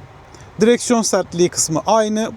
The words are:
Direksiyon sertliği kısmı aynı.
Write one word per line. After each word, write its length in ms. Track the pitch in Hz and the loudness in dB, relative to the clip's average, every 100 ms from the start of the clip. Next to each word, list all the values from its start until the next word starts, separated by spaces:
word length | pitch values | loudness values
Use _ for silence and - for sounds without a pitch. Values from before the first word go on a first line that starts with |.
| - - - - - - | -10 -20 -20 -20 -14 0
Direksiyon 400 | 214 240 - 233 | 2 2 2 0
sertliği 480 | 214 196 180 170 180 | 2 -2 -2 0 0
kısmı 320 | - - 160 - | 0 -4 -2 0
aynı. 440 | 220 214 214 220 | 0 2 -2 -4